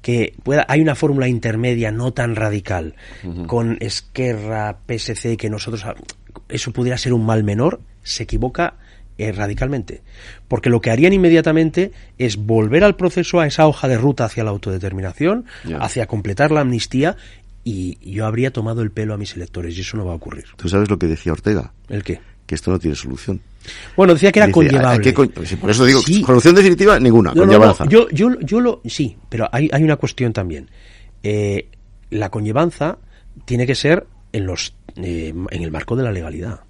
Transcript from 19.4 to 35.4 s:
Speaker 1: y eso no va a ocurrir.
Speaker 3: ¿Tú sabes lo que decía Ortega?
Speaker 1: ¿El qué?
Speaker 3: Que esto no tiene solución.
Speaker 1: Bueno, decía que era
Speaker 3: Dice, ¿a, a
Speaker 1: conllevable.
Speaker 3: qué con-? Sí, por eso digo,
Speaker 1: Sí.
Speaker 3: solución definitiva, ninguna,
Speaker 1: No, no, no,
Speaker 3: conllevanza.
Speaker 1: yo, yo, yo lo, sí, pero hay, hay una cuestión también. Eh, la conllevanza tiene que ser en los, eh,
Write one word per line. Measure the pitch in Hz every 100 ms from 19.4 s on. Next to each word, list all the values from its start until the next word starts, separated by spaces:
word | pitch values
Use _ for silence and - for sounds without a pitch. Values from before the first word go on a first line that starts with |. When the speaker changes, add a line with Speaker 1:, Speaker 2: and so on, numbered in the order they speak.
| 85 90 85 82
Speaker 1:
y |
eso | 90 110
no | 92
va |
a | 82
ocurrir. | - - - -
Speaker 3:
¿Tú | 85
sabes | 98 104
lo | 98
que | 85
decía | 80 85
Ortega? | 80 101 101 55 _ -
Speaker 1:
¿El | 104
qué? | - 87 - _ -
Speaker 3:
Que | 78
esto | -
no | 92
tiene | 85 71
solución. | 64 65 - 95 - - - - - -
Speaker 1:
Bueno, | 185
decía | 160 196
que | 214
era | 202
Speaker 3:
Dice, | 175
¿a, |
a | 147
Speaker 1:
conllevable. | 135 127 117
Speaker 3:
qué | 113
con-? | 127 127 - 82
Sí, | 82
por | 104
eso | 107 127
digo, | 135
Speaker 1:
Sí. | 143 202 127
Speaker 3:
solución | 127 156 185
definitiva, | 190 175 196 180
ninguna, | 123 113 90 160
Speaker 1:
No, |
no, | 196
no, |
Speaker 3:
conllevanza. | 214 214 175 143
Speaker 1:
yo, | 214 233
yo, | 151 226 254
yo | 135 220
lo, | 247 - 113
sí, | - 127 - -
pero | 113 110
hay, | - 151
hay | 143
una | 156 147
cuestión | 139 - 123
también. | 107 90 76 64 - - - - -
Eh, | 104 104 104 98 - - - - -
la | 107 98
conllevanza | 113 107 117 170 - 151 - - - - - -
tiene | 120 127
que | 127
ser | 143 180 - _ _
en | 110 95
los, | 90 - - - -
eh, | 90 85 80 80